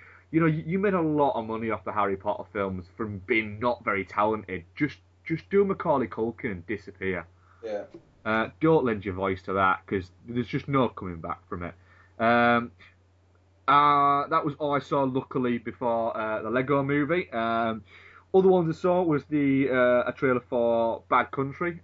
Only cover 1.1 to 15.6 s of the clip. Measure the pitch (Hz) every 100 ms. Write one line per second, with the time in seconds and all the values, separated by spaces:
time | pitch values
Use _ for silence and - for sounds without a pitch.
1.1 | 151 139 117 110 110 113 104 107 101 101
2.1 | 95 104 - - 107 98 92 87 - 107
3.1 | 101 95 113 107 104 123 120 113 98 92
4.1 | 107 107 107 104 90 85 - 147 - _
5.1 | _ - 160 - 196 196 185 170 139 110
6.1 | - 113 117 120 90 82 104 - - 95
7.1 | 87 85 _ _ _ 113 101 - - _
8.1 | _ 110 110 113 - 160 160 127 104 98
9.1 | 92 98 92 - 98 95 - - 101 87
10.1 | _ 117 120 117 143 - 139 117 - 92
11.1 | 82 82 78 - 90 85 - _ - _
12.1 | - 113 120 120 120 120 _ - _ _
13.1 | _ _ _ _ _ - 143 147 143 160
14.1 | 175 135 165 156 139 147 139 - 143 135
15.1 | 131 - 139 123 117